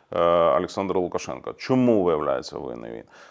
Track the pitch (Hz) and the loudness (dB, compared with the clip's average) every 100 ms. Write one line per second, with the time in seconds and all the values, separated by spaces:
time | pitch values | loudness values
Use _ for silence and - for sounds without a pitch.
0 | - 87 85 87 85 69 90 - 98 90 | -8 0 4 4 4 2 0 -4 -2 -2
1 | 87 90 - 65 - - - 131 123 110 | -2 -6 -8 -12 -12 -12 0 2 4 4
2 | 90 78 73 65 - - 67 60 57 57 | 4 2 0 -2 -4 -12 -10 -12 -12 -14
3 | - - - | -16 -20 -20